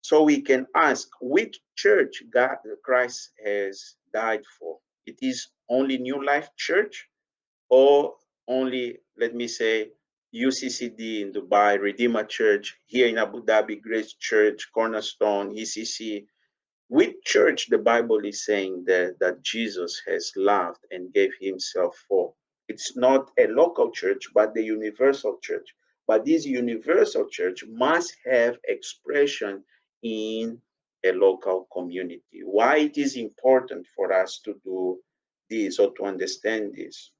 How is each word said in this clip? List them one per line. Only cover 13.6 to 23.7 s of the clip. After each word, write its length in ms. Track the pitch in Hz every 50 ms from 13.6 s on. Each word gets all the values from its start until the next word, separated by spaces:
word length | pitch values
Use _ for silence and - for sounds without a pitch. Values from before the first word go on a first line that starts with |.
| 107 - 107 104
Grace 320 | _ 110 110 110 104 - -
Church, 560 | _ - - 117 107 107 107 101 - - -
Cornerstone, 800 | _ 113 113 113 110 107 104 - - _ 110 107 101 101 101 98
E 120 | 104 107 110
C 200 | 107 - 107 113
C. 420 | 113 - - 113 107 107 101 101 _ _ _ _ _ _ _ _ _ _ _ _
Which 360 | _ 233 294 403 - - - _
church 440 | - - - - - - - - -
the 100 | - -
Bible 460 | 104 117 117 117 117 117 110 107 101
is 200 | 101 101 - -
saying 400 | - 107 101 95 95 92 90 90
that, 300 | 92 95 90 90 90 90 _
that 220 | 95 90 87 -
Jesus 600 | _ - - 113 113 110 95 90 87 85 - - - 92
has 240 | 92 85 - - -
loved 440 | 98 95 101 101 98 90 87 87 _ _ _
and 220 | 95 92 90 92
gave 180 | 92 101 98 95 - -
himself 560 | 95 95 95 92 - - - 92 90 87 - - _ _
for? 240 | 98 92 87 - _ _ _ _ _ _ _ _
It's 280 | - - - - -
not 340 | 127 123 127 135 135 135 - _ -
a 80 | -
local 460 | - 113 - - -